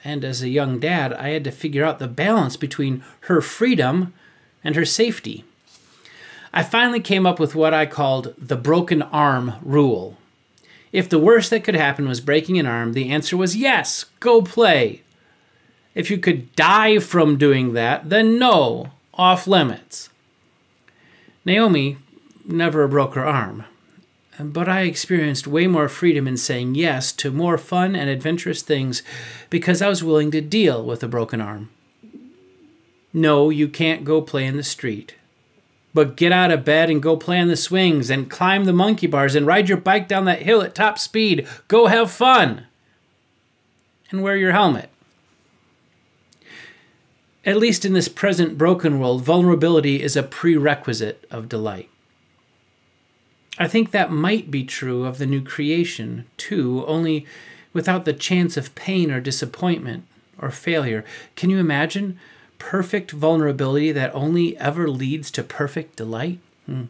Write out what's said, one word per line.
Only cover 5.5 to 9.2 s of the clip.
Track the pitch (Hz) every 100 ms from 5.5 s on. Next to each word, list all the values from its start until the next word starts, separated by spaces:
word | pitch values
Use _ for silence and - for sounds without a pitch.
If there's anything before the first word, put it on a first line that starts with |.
| _ _ _ _ _ - - - - -
I | 170
finally | 165 226 240 240
came | - 196 185
up | 175
with | 151 156
what | 156
I | 156 151
called | 151 139 131 123 -
the | 135 123
broken | 131 165 175 160
arm | 143 151